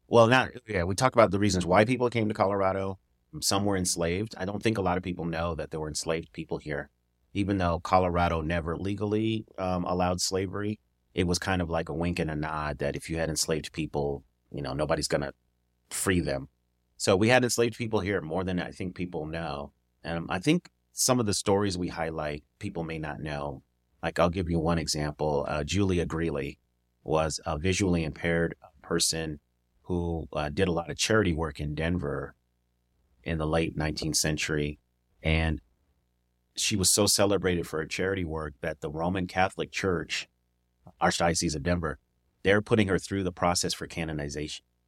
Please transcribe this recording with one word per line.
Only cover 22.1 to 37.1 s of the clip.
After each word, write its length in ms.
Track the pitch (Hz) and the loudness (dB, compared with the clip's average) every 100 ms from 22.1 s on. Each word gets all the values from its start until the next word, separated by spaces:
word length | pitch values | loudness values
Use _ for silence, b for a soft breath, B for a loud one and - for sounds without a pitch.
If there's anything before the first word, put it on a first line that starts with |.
| 78 76 73 - _ | -4 -4 -6 -10 _
people 260 | 104 82 | -8 -6
may 140 | 82 80 | -6 -6
not 220 | 76 73 | -6 -8
know. 420 | 76 73 73 67 - _ _ _ | -6 -6 -6 -8 -16 _ _ _
Like, 160 | 82 - | -6 2
I'll 100 | 87 | 2
give 220 | 90 82 | 2 0
you 100 | 85 | 2
one 180 | 78 82 | 2 0
example. 680 | 76 76 76 76 76 73 - | 0 -2 -4 -2 0 0 0
Uh, 160 | 76 | -4
Julia 400 | 73 92 98 87 | -2 0 2 2
Greeley 540 | 73 80 82 71 69 71 _ _ _ _ | 0 -2 -2 -2 -6 -10 _ _ _ _
was 380 | - 78 80 - 85 | -2 2 2 -2 -4
a 120 | 76 | -2
visually 460 | 90 92 98 85 | 0 2 2 2
impaired 500 | 78 - 85 85 85 - - _ | 0 -2 0 2 0 -4 -14 _
person 580 | - 85 - 82 80 73 - _ _ _ | -4 0 0 0 -4 -8 -14 _ _ _
who, 420 | - 90 87 82 - | -4 -2 -2 -4 -4
uh, 160 | 76 73 | -4 -4
did 200 | 73 92 | 0 0
a 40 | |
lot 180 | 82 80 | 0 -4
of 60 | 71 | -4
charity 360 | - 110 92 | 2 4 4
work 280 | 78 80 - | 0 -2 -4
in 140 | 76 | -6
Denver 600 | 73 82 87 71 69 67 - _ _ _ _ _ _ _ _ | -2 -2 -2 -2 -4 -6 -12 _ _ _ _ _ _ _ _
in 160 | - 80 | -4 -2
the 80 | 78 | 0
late 300 | 82 82 - | 2 0 -2
nineteenth 400 | 78 73 78 73 | -4 -2 -2 0
century. 640 | 78 76 - 76 73 73 _ _ _ _ | 0 0 0 0 -2 -6 _ _ _ _
And 380 | 80 80 82 76 - _ _ _ _ _ _ _ _ - | 0 2 2 -2 -6 _ _ _ _ _ _ _ _ -4
she 200 | - 107 | -2 2
was 140 | 90 | 4
so 160 | - | 6
celebrated 600 | 101 | 4